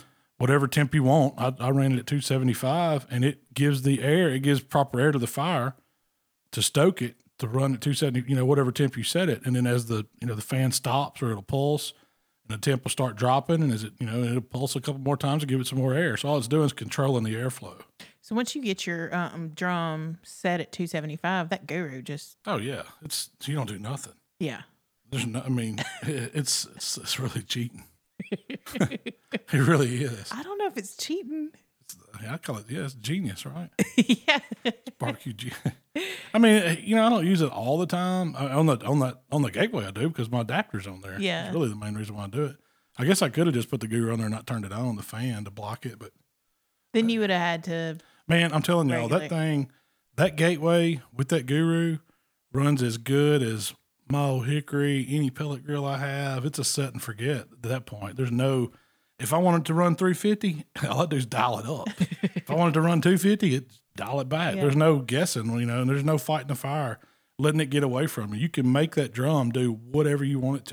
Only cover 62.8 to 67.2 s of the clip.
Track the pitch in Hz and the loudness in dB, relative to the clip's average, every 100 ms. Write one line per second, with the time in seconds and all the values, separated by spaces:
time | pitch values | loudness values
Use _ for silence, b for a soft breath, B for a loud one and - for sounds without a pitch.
62.8 | 165 170 175 190 196 214 190 127 - - | 4 4 4 4 4 4 2 2 -2 -20
63.8 | _ - 104 139 127 156 170 190 143 143 | _ -10 -6 -4 -2 -2 0 2 4 6
64.8 | 156 147 120 131 180 120 113 120 120 120 | 6 4 2 0 0 -2 -2 -2 0 0
65.8 | 127 139 147 156 - 156 139 131 139 151 | 0 2 2 0 0 -2 -2 -6 -4 -4
66.8 | 131 107 b b | -4 -8 b b